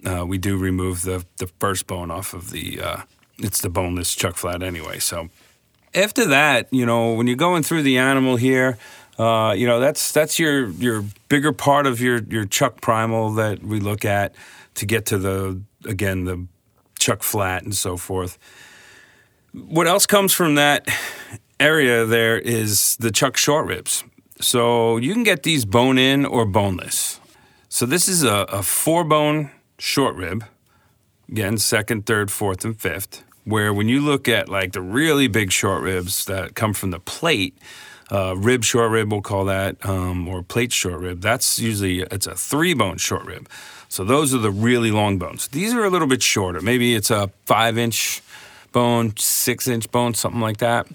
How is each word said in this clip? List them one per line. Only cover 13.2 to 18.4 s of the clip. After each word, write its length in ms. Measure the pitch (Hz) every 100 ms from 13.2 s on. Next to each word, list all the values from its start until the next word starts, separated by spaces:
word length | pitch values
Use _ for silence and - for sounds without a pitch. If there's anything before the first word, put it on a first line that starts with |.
| 110
that 280 | 107 107 95
we 180 | 104 107
look 240 | 101 104
at 300 | 110 101 101 - - - -
to 140 | - 104
get 180 | 110 104
to 140 | 104
the, 420 | 95 95 95 92 98 _ -
again, 400 | 98 101 92 90
the 220 | 90 90 _ _ _ _ -
chuck 240 | - 104
flat 400 | - 110 95 92
and 140 | - 98
so 200 | 95 90
forth. 440 | - 92 90 -